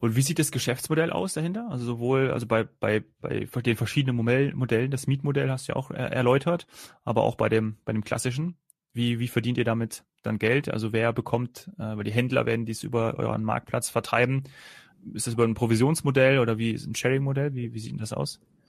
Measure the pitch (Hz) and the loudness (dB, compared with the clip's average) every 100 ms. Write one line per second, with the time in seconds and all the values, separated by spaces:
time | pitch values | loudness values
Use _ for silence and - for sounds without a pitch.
0 | 117 113 135 165 151 127 - 123 - 156 | 2 2 0 2 0 0 -2 -4 0 0
1 | 165 - 185 151 160 196 233 135 120 117 | 0 0 -4 -2 -4 -4 -6 -6 -4 -2
2 | 120 131 135 - 117 113 113 _ 104 107 | 2 2 2 0 0 0 0 _ 0 0
3 | - _ - 107 107 - 120 113 113 - | -2 _ -4 -4 -4 -2 0 0 0 0
4 | 131 120 113 127 139 135 127 113 127 131 | 0 0 2 2 2 -2 0 0 0 -2
5 | 135 139 139 143 135 131 - - 131 - | 0 0 0 0 0 -2 -4 -6 -6 -6
6 | 127 131 123 135 170 170 - - - - | -4 2 4 4 4 -2 -4 -20 -20 -14
7 | - 117 107 120 110 113 110 110 - 110 | -2 2 2 2 2 2 0 -6 -4 -4
8 | 104 117 131 123 170 175 _ _ _ 120 | -2 -2 -2 -2 -4 -6 _ _ _ -4
9 | 120 117 120 - 117 123 117 113 113 - | -2 0 0 0 0 0 2 2 -2 -6
10 | _ _ - 110 110 131 143 - 110 110 | _ _ -4 0 2 2 0 -2 -2 0
11 | 117 117 117 117 123 - - - 110 107 | 0 0 0 0 -2 -8 -18 -10 -8 -4
12 | 104 107 123 123 117 113 117 113 110 117 | -2 0 2 0 0 0 -2 -6 -4 0
13 | 113 - 113 113 110 120 - 120 - - | 0 0 -2 0 0 -2 -2 -4 -2 -4
14 | - 117 123 135 135 - - - - _ | 0 2 2 0 -4 -14 -20 -20 -20 _
15 | - 104 120 117 117 110 117 113 131 160 | -14 -8 -4 2 2 4 2 4 4 2
16 | 143 135 131 135 117 110 113 110 - 110 | 2 4 6 6 2 0 -2 -2 -6 -2
17 | 123 135 139 135 143 135 117 117 113 - | 0 0 0 -2 -2 -4 -6 -8 -8 -8
18 | 110 - 143 - _ _ | -6 -4 -6 -6 _ _